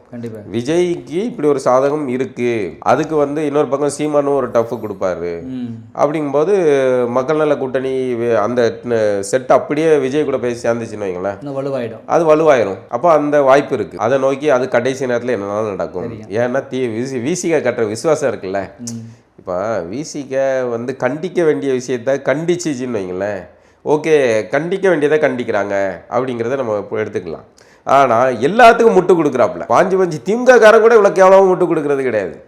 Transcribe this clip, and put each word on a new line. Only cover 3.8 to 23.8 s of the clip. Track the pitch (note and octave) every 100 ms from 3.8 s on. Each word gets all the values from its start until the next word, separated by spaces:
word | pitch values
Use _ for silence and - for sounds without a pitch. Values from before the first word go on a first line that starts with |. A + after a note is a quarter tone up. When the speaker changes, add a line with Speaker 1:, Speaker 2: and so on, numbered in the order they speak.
| C#3+ C#3+
Speaker 2:
சீமானும் | D3+ D3 C#3+
ஒரு | C#3 B2
டஃப் | A#2 A2+ A#2+
கொடுப்பாரு. | G#2 F#2+ F#2+ E2+ F2 E2+
Speaker 1:
ம். | C3 B2+ A#2+ A2+ G#2+
Speaker 2:
அப்படிங்கும்போது | - D3 D#3 C#3+ D3 E3+ G3+ D#3+ C#3 C3 B2+ A#2+
மக்கள் | B2+ C3 D#3
நல | D3+ C3+
கூட்டணி | C3 C3 C3+ C3 B2+
வே-, | A#2 A#2
அந்த | A2 G#2+ B2 A2+ -
ந-, | B2 A2+ G#2+ G2+
செட் | G2 C3 B2+
அப்படியே | C#3 - D3 D#3+ D3
விஜய் | C3 D3
கூட | C3+ C3
போய் | B2 A#2
சேர்ந்துச்சுன்னு | A#2+ A#2 G#2+ G#2 G2
வைங்களேன், | F2+ G2 G2
Speaker 1:
இன்னும் | C#3+ C3+
வலுவாயிடும். | C#3 C3+ A2+ A2 -
Speaker 2:
அது | D#3
வலுவாயிரும். | D#3+ D#3 D#3+ B2+ G2 F#2+ -
அப்போ | A#2+ E3+
அந்த | D3+ D3 D3
வாய்ப்பு | C3+ C#3 D3
இருக்கு. | C3 F#2 F#2
அதை | A2+ C3+
நோக்கி | C3+ C3+ D3
அது | B2 C3
கடைசி | A#2+ B2+ C3+ B2+
நேரத்துல | A#2+ B2 G#2
என்னனாலும் | G2+ G#2 A2
நடக்கும். | F#2 E2+ F2+
Speaker 1:
தெரியும். | G2 G#2+ G#2+
Speaker 2:
ஏன்னா | G#2+ B2 C3+ C3+
தி-, | C3 B2
வி | A2
சி, | C3+ C3
வி | B2+
சி | F3 E3
கே | D3+
கட்டுற | A#2 A#2 G#2+
விசுவாசம் | A2+ D#3+ D3 C3+
இருக்குல்ல. | G2+ F#2 G2 F2 -
Speaker 1:
ம். | A#2 A#2 A2+ A2+ _ -
Speaker 2:
இப்ப | F#2+ F2+ G#2+ G2+ E2+
வி | B2
சி | D#3+ D3+ B2+
கே | C3+ C3+ C3
வந்து | B2 A#2 B2 C3+
கண்டிக்க | B2+ D3+ F3 F3+
வேண்டிய | D#3 C#3 C3+
விஷயத்த | B2+ B2 B2 A#2+ C#3
கண்டிச்சுச்சுன்னு | C#3 C#3+ E3+ F3 D#3+ B2+ B2+ G#2+
வைங்களேன், | F#2 F#2 G2+ F#2+ E2+ _ _ _